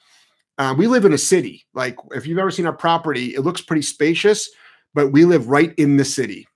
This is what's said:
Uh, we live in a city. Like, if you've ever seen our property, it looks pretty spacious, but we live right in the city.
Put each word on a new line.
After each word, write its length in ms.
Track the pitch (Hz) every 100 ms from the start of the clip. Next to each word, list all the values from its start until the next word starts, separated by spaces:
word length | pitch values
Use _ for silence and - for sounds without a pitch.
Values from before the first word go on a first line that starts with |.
| _ _ _ _ _ -
Uh, 160 | 135 135
we 100 | 226
live 180 | 254 196
in 80 |
a 40 | 143
city. 480 | - 185 123 - _
Like, 240 | - 127 - -
if 140 | 131 151
you've 140 | 170
ever 100 | 190
seen 160 | 185 170
our 80 |
property, 640 | 143 170 165 160 127 123 135
it 60 |
looks 200 | 147 170
pretty 200 | - 160
spacious, 680 | 139 - 151 165 208 208 - - - _ _
but 180 | 147 139
we 140 | 143 175
live 240 | 160 113
right 240 | 143 165 165
in 200 | 143 139
the 80 | 139
city. 420 | - 110 95 -